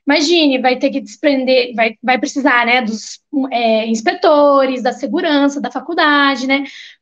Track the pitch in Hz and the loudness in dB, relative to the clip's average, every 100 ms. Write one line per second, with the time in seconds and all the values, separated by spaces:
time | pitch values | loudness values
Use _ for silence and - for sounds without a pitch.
0 | - 302 302 339 294 262 247 254 277 269 | -2 0 2 2 2 2 0 0 -2 -4
1 | 208 - 302 269 254 254 247 226 226 220 | -8 -4 0 0 2 0 0 -2 -4 -2
2 | 233 254 294 285 262 240 233 247 220 220 | -2 -2 -2 -2 0 0 2 0 -2 -6
3 | - - _ 294 262 233 233 220 226 226 | -10 -18 _ -6 -4 -2 0 0 0 -2
4 | 339 370 339 294 294 277 269 254 247 - | -2 0 2 4 6 4 2 0 -4 -4
5 | 269 302 330 294 285 285 240 262 262 349 | -4 -2 0 2 2 0 -6 -8 -6 0
6 | 311 294 277 262 262 277 277 - - - | 2 2 2 0 -2 -2 -4 -14 -20 -8